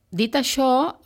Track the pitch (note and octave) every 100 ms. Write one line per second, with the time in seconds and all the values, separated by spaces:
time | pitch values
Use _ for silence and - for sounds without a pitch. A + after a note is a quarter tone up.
0 | - E3+ A3 C#4 C4 - C4 B3+ E4 -